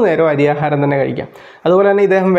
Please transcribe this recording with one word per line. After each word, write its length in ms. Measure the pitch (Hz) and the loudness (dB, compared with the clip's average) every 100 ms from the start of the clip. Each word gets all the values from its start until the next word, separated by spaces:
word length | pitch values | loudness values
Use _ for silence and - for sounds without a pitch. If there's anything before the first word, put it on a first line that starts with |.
| 214 | 0
നേരം 220 | 160 160 | 0 0
അരിയാഹാരം 460 | 147 147 143 151 143 | 0 0 0 -2 -2
തന്നെ 140 | 143 139 | -2 -2
കഴിക്കാം. 280 | 131 123 - - - - 160 | -4 -6 -12 -16 -20 -8 0
അതുപോലെ 220 | 180 202 | 2 2
തന്നെ 120 | 202 196 | 2 2
ഇദ്ദേഹം 240 | 190 185 | 0 0